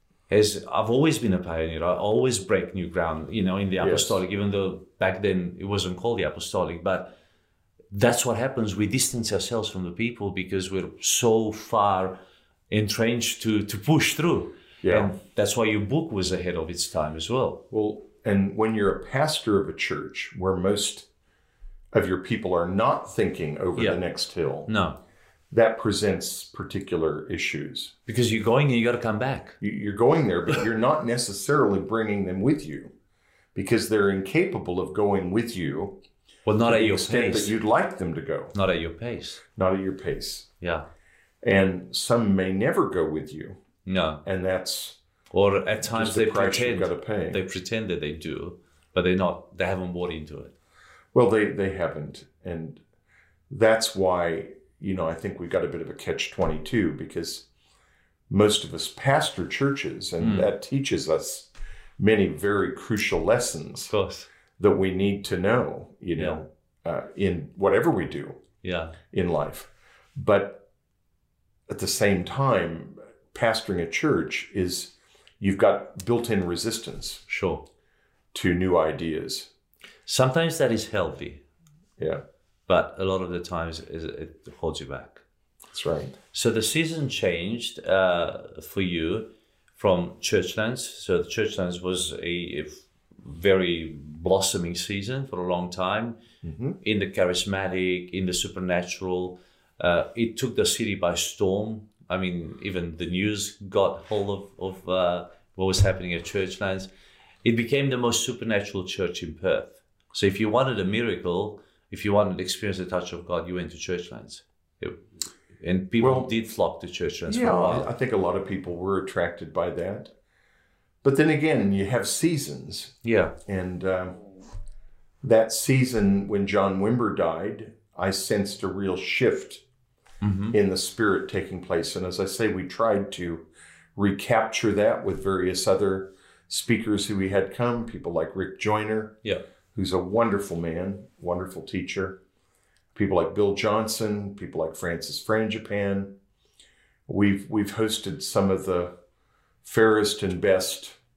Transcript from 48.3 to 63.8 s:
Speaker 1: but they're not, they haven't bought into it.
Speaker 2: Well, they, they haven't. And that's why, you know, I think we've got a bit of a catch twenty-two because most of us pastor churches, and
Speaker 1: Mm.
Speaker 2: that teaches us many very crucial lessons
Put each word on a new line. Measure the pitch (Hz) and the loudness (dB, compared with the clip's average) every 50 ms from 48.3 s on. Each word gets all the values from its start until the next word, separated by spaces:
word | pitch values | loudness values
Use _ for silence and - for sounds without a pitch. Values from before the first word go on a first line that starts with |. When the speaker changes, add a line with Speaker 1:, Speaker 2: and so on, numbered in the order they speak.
| 71 71 71 85 - - _ _ _ _ _ _ - | -8 -6 -8 -10 -12 -14 _ _ _ _ _ _ 0
Speaker 1:
but | 92 87 | 2 4
they're | 90 92 92 | 4 4 4
not, | 95 87 85 - - - - - | 4 2 0 -2 -8 -12 -6 -2
they | 92 | -2
haven't | 90 95 92 92 90 | 0 0 -2 -4 -4
bought | 87 87 87 87 82 | -4 -4 -4 -4 -4
into | 80 76 73 76 69 | -6 -10 -12 -12 -14
it. | 67 - - _ _ _ _ - - - - - _ _ - | -14 -16 -20 _ _ _ _ -20 -20 -20 -20 -20 _ _ 4
Speaker 2:
Well, | 123 123 107 | 6 6 6
they, | 107 110 104 - | 6 4 4 2
they | - - 95 95 92 | 0 0 -2 -2 -2
haven't. | 98 85 80 78 78 73 69 67 - - - _ _ - | -2 -2 -4 -4 -6 -10 -10 -12 -16 -20 -20 _ _ -10
And | 92 85 82 80 80 78 - _ _ _ _ _ _ _ _ _ _ _ _ _ - | -8 -8 -8 -8 -10 -12 -16 _ _ _ _ _ _ _ _ _ _ _ _ _ -12
that's | - 95 110 110 113 110 - - - | -2 4 6 6 6 4 2 0 0
why, | 95 95 92 90 90 87 85 82 82 - - - - _ _ _ - | 2 2 2 4 2 2 0 -2 -2 -6 -8 -14 -20 _ _ _ -8
you | - 98 95 | -6 -4 -2
know, | 92 85 | -2 -2
I | 80 82 | -2 -2
think | - - 101 - - | -4 -6 -6 -6 -6
we've | 87 85 | -6 -2
got | - 90 85 | 0 0 0
a | 80 | -2
bit | 85 82 | -4 -6
of | 80 - | -8 -10
a | - | -12
catch | - - 90 82 - - - | -10 -6 -4 -4 -4 -4 -6
twenty-two | - - 90 80 78 78 - - - 117 95 80 73 | -2 -2 0 0 0 -2 -4 -2 0 2 2 2 0
because | 73 - - - 87 82 - - - - _ _ _ _ _ _ _ _ _ _ _ _ _ _ _ _ - | -4 -8 -8 -8 -8 -6 -6 -8 -12 -14 _ _ _ _ _ _ _ _ _ _ _ _ _ _ _ _ 0
most | - 98 104 107 104 - - | 4 6 6 6 6 4 0
of | 80 82 | -4 -8
us | 82 - - | -8 -8 -8
pastor | - - - 139 135 156 143 - - - 85 - | -8 -4 0 2 4 4 2 0 -2 -4 -6 -4
churches, | - - 139 139 139 139 - 90 82 80 - - 87 | -2 0 0 0 0 0 -4 -6 -6 -8 -8 -6 -2
and | 85 110 113 104 | 0 2 2 4
Speaker 1:
Mm. | 92 | 4
Speaker 2:
that | - 101 101 - | 4 2 2 0
teaches | - - - 135 135 - - 82 - 78 | -4 -2 -2 -2 0 0 0 0 0 2
us | 80 76 - - - - - _ _ - - - - - - - - - | 0 0 0 -2 -10 -10 -12 _ _ -10 -10 -10 -10 -14 -18 -14 -4 2
many | - 202 220 202 95 92 | 4 4 6 6 4 2
very | 78 76 85 101 101 101 92 90 | 0 0 0 0 2 2 2 0
crucial | - - - - 117 104 - - 98 85 80 | -2 -6 -6 -4 -2 -2 0 0 0 0 2
lessons | 90 113 123 - - - 80 73 - - - | 4 2 2 2 -2 -4 -6 -10 -10 -12 -12